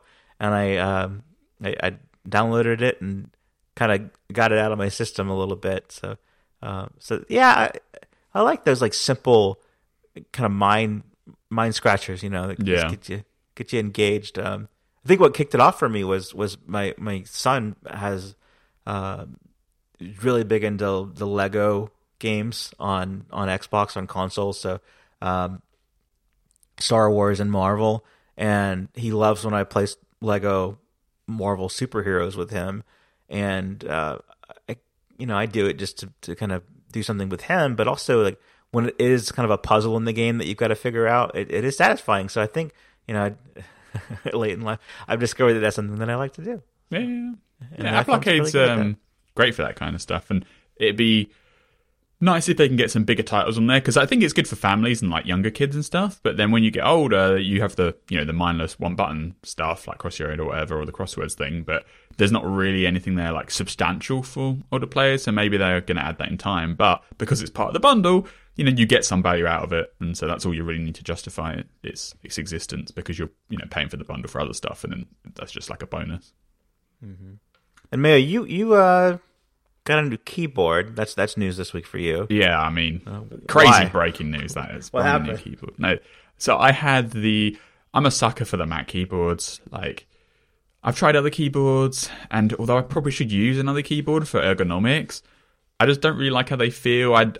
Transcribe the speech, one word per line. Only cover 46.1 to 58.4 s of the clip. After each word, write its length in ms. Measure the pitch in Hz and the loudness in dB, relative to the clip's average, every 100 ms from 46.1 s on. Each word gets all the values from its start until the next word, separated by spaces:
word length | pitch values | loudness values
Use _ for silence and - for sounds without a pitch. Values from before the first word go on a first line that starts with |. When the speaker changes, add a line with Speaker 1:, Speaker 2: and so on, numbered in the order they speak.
| 120 | -4
Speaker 1:
like 180 | 135 | -6
to 100 | - | -8
do. 180 | 175 226 - _ - | -10 -10 -14 _ -8
Speaker 2:
Yeah, 100 | 165 | -6
yeah, 60 | 247 | -4
yeah. 240 | 240 240 233 _ _ 123 160 | -6 -8 -12 _ _ -20 -8
Speaker 1:
And 60 | - | 0
Speaker 2:
Yeah, 120 | - | 0
Apple 160 | 123 240 | 4 2
Speaker 1:
iPhone's 100 | 208 | 4
really 140 | 160 | 4
Speaker 2:
Arcade's, 120 | 151 | 4
Speaker 1:
good 180 | 147 127 | 4 4
at 60 | 117 | 4
that. 60 | |
Speaker 2:
um, 160 | 107 107 _ _ _ - | 0 -4 _ _ _ 2
great 200 | 120 107 | 2 2
for 80 | |
that 120 | 65 - | -4 -4
kind 200 | 78 82 | -6 -6
of 60 | |
stuff, 280 | - 85 - | -4 -6 0
and 160 | 95 - _ _ - | -2 -2 _ _ 0
it'd 200 | 107 104 | 0 4
be 340 | 113 110 101 _ _ _ _ _ _ _ _ - | 4 4 2 _ _ _ _ _ _ _ _ 0
nice 280 | 175 165 180 | 2 2 2
if 80 | 160 | 4
they 100 | 143 | 4
can 80 | 123 | 6
get 160 | 120 | 2
some 140 | 117 110 | 2 2
bigger 180 | 117 | 2
titles 340 | - 104 85 113 | 2 0 0 2
on 80 | 113 | 4
there, 120 | 135 | 4
'cause 160 | 131 113 | 4 4
I 100 | 135 | 4
think 160 | 254 | 4
it's 100 | - | 4
good 140 | - - | 2 -2
for 100 | 110 | 0
families 440 | 98 101 117 117 | 0 2 2 0
and, 80 | 95 | 0
like, 160 | 80 - | -2 -2
younger 240 | 90 107 | 0 0
kids 240 | 110 139 147 | 0 -2 -2
and 100 | 147 | -4
stuff. 340 | 175 202 - | -2 -2 -2
But 140 | - - | -4 0
then 140 | 107 | 2
when 120 | 113 | 4
you 60 | 110 | 4
get 140 | 107 101 | 2 2
older, 520 | 165 139 98 95 95 | 4 4 4 4 2
you 220 | 98 98 | 2 0
have 160 | 104 - | 0 0
the, 180 | 87 - - | 0 -2 -6
you 80 | 87 | -4
know, 80 | 76 | -2
the 80 | |
mindless 440 | 82 | 0